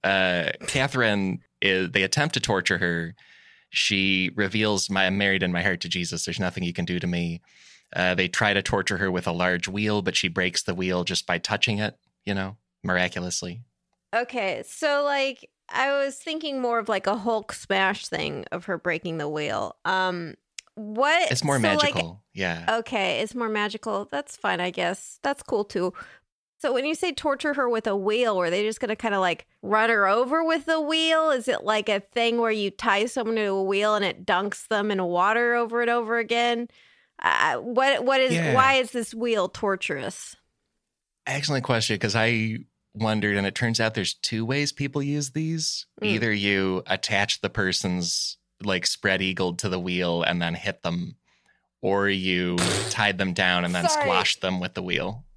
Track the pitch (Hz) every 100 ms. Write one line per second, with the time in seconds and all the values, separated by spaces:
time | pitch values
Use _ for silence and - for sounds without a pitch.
0 | 95 98 92 87 80 - - 135 135 131
1 | 113 104 95 87 _ _ 98 92 92 98
2 | 95 - 147 - - 98 - 90 87 85
3 | 82 - - - - - _ - - 98
4 | 95 95 92 104 98 107 107 98 - 95
5 | 95 98 101 95 90 87 95 87 87 90
6 | 87 82 - 82 90 - 87 85 85 87
7 | 87 87 87 85 _ _ - - _ -
8 | 90 90 92 - 104 98 98 101 92 95
9 | 95 90 90 85 90 90 90 98 107 104
10 | 92 - 92 85 90 - - 87 92 90
11 | 87 92 - 87 - 107 - 104 107 -
12 | _ _ - 98 95 104 _ _ 92 90
13 | 90 90 90 - 90 98 - _ _ _
14 | _ 226 247 247 196 123 - - 311 285
15 | 285 285 269 240 - _ - - 269 277
16 | 277 262 - 320 320 269 240 233 220 202
17 | - 214 214 220 208 - - 190 190 190
18 | - 151 156 143 - 175 175 175 180 165
19 | 175 165 147 151 147 104 90 - - 190
20 | 185 180 165 - _ - _ - 214 214
21 | 277 330 339 123 - 277 214 - 294 -
22 | 82 90 _ - 180 165 - 226 226 233
23 | 185 - 220 247 226 214 214 214 226 202
24 | 208 285 294 - 202 180 180 180 175 190
25 | - - 277 285 - 226 - 190 180 -
26 | - - _ _ _ _ 285 254 285 320
27 | 359 277 302 277 302 277 247 226 220 202
28 | 196 220 240 190 170 180 214 220 220 214
29 | 233 202 185 165 - _ 196 214 226 220
30 | 196 214 247 320 320 320 302 320 294 320
31 | 320 320 320 269 226 - 202 214 208 202
32 | 202 240 233 233 226 220 196 - 233 202
33 | 233 262 233 226 208 196 190 196 214 214
34 | 196 - 185 185 202 - - 214 214 196
35 | 175 175 190 226 240 240 233 233 233 240
36 | 220 233 226 233 240 233 240 _ _ _
37 | _ - 87 65 147 123 220 240 269 277
38 | 247 269 262 165 165 254 262 269 240 247
39 | 220 226 240 220 185 - 208 190 - 143
40 | - - - - _ _ _ _ _ _
41 | _ _ - 139 147 139 127 117 - 107
42 | 110 110 113 117 110 110 - _ _ 107
43 | 110 107 104 101 98 - 120 113 110 110
44 | 92 - - 113 113 139 143 - 139 143
45 | 139 147 143 156 160 160 156 - - -
46 | 107 107 117 104 101 98 95 92 - 95
47 | - 98 101 - 95 98 95 90 95 90
48 | 85 - - - _ _ 101 92 - -
49 | 101 95 95 90 92 87 104 92 90 90
50 | 87 85 85 87 85 85 101 - 90 87
51 | 87 - _ _ _ _ _ _ - 98
52 | 101 98 92 90 90 87 90 101 - -
53 | 104 92 95 87 92 90 87 90 87 302
54 | 285 95 90 - 95 92 90 - 90 90
55 | 87 113 -